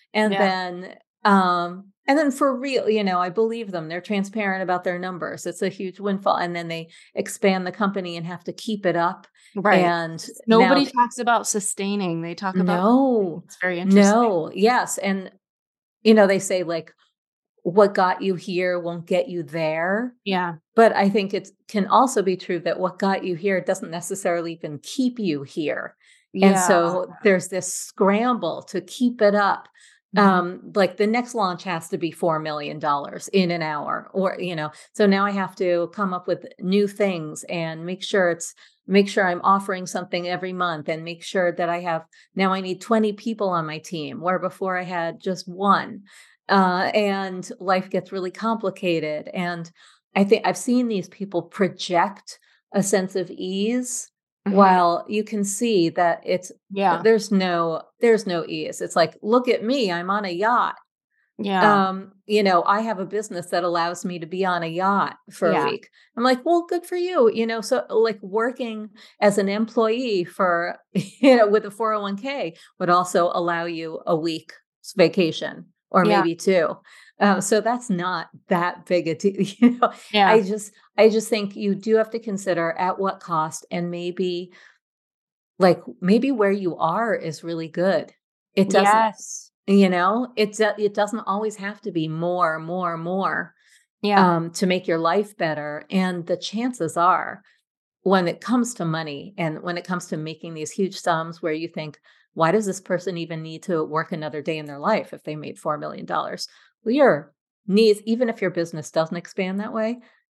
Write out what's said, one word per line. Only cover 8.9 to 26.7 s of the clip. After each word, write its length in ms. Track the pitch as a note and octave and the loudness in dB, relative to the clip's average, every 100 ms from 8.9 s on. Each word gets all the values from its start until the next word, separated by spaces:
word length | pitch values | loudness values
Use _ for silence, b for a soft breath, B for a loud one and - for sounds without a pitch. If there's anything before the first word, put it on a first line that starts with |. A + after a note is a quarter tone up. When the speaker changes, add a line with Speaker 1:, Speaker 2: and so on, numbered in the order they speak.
| E3+ | 2
Speaker 1:
up. 300 | E3+ F3+ - b b G3+ | 0 -2 -12 b b -2
Speaker 2:
Right. 240 | G3 F#3 | 4 4
Speaker 1:
And 440 | F3 E3+ E3 E3 - - - | 4 0 -2 -8 -14 -12 2
Speaker 2:
Nobody 380 | A3+ C#4 C#4 | 6 8 6
Speaker 1:
now 80 | C4+ | 4
Speaker 2:
talks 260 | B3 A#3+ - | 2 0 0
about 280 | A#3+ A3+ G3+ | 0 2 2
sustaining. 720 | G#3+ G3 - G3 G3+ F#3 E3 | -4 -4 -4 -4 -2 -2 -4
They 140 | E3 E3+ | -6 -6
talk 200 | G3 F#3 | -4 0
about 260 | F3+ F3 | 2 2
Speaker 1:
No. 600 | G3 B3 C4+ A#3+ F#3+ D#3+ - | 4 4 4 2 0 -4 -14
Speaker 2:
it's 120 | - | -6
very 180 | F#3 F3 | -4 -2
interesting. 320 | F#3 G3 G3+ | 4 6 8
Speaker 1:
No. 400 | A3 A#3+ F3+ D#3+ | 6 4 0 -2
Yes. 440 | F#3 G#3 B3 F3+ - | 0 2 2 0 -4
And, 340 | G3+ G3 F#3 - _ _ _ _ _ _ | -2 -4 -6 -18 _ _ _ _ _ _
you 100 | A3 | 6
know, 140 | A3 G3 | 8 8
they 120 | F#3+ | 4
say, 240 | G3 F#3 | 2 -2
like, 280 | E3 E3 D#3+ _ _ _ _ _ _ _ | -2 -6 -8 _ _ _ _ _ _ _
"What 300 | - F3 G3+ | -2 4 4
got 280 | G3+ F#3 F3+ | 6 0 0
you 120 | F#3+ F3+ | -2 -4
here 440 | - F3 F3+ F3+ | -4 -4 -2 -2
won't 260 | E3+ E3+ E3 | -4 -8 -2
get 240 | F3+ F3 | -2 -2
you 140 | F3 | -6
there." 720 | D3+ E3 D#3 D#3+ E3+ G3+ B3 B3 - | -8 -4 -2 -2 -2 -2 -4 -8 -4
Speaker 2:
Yeah. 300 | F#3 F3+ D#3+ _ - | -2 -2 -6 _ 6
Speaker 1:
But 180 | A3+ - | 6 6
I 120 | G3 | 2
think 240 | G#3 G3 | 2 0
it 160 | G3 - _ _ | -4 -6 _ _
can 200 | G#3+ F#3 | -4 2
also 340 | G#3 B3+ A#3+ | 4 4 2
be 120 | F#3+ F#3 | 0 -2
true 240 | - F3 | -2 -4
that 180 | E3+ E3 | -2 -2
what 180 | F3+ F3+ | -2 0
got 240 | G3 F#3+ | 0 0
you 120 | F#3+ E3+ | -2 -4
here 260 | G3 F#3+ | 0 0
doesn't 300 | F3+ F#3+ F3 | 0 -4 -4
necessarily 600 | E3 E3+ F#3+ F#3+ E3+ E3 | -10 -8 -6 -2 -2 -4
even 260 | E3 E3 D3 | -8 -10 -12
keep 380 | - - B3+ B3 | -12 -2 -2 0
you 240 | G3+ D3 | -2 -2
here. 520 | C#3 - C#3+ - - - b b b | -6 -6 -4 -4 -8 -14 b b b
And 80 | F#3+ G3 F#3+ | 2 4 4
Speaker 2:
Yeah. 120 | |
Speaker 1:
so 460 | F3+ | 4